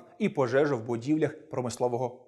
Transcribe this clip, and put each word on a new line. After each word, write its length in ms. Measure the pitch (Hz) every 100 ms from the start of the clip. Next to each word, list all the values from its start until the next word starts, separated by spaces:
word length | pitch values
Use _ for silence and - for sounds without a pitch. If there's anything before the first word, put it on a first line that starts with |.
| - -
і 100 | 208
пожежу 480 | - 127 131 147 127
в 60 |
будівлях 680 | 113 117 123 156 147 - -
промислового 600 | 127 123 - 123 120 123 -